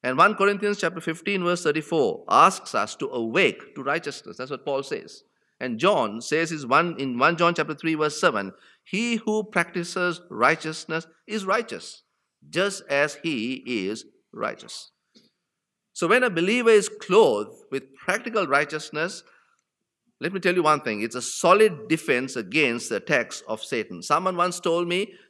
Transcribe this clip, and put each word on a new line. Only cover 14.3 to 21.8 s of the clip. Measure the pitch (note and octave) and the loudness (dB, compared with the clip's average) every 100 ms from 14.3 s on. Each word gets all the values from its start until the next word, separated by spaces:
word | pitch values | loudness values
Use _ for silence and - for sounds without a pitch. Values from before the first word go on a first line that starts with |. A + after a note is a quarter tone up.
righteous." | - A2 - - - - _ _ _ _ _ _ _ _ _ _ | -8 -8 -8 -14 -18 -18 _ _ _ _ _ _ _ _ _ _
So | - E3+ | -4 2
when | A#3 | 4
a | B3 | 2
believer | E3 F3+ A#3+ A3+ | 2 2 2 6
is | G#3+ F#3+ | 6 4
clothed | - - F#3+ A3 G#2+ G#2 - - | -8 4 6 6 4 -2 -10 -8
with | C3+ - - | -8 -8 -10
practical | - G3+ A#3+ A3+ E3+ | -4 -2 -2 -2 2
righteousness, | C#3 D3+ D#3 - D3+ D#3+ - - _ _ _ _ _ _ _ _ _ | 0 0 -6 -8 -6 -6 -6 -18 _ _ _ _ _ _ _ _ _
let | D3 | -6
me | F#3+ | -2
tell | F3+ | 0
you | F3 | 2
one | D3+ D3+ | 4 4
thing, | - G#2+ | 2 -4
it's | A2+ | -4
a | B2 | -6
solid | A#2+ - F3 G3 A3 D#3 | -8 0 4 6 6 2